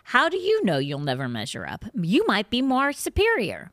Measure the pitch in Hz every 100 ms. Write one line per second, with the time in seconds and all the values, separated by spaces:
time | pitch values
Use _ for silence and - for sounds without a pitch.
0 | - 247 320 370 370 440 226 139 143 139
1 | 147 127 131 117 104 - 73 - 214 233
2 | 165 269 453 202 - 240 262 254 277 277
3 | - - 440 440 175 85 -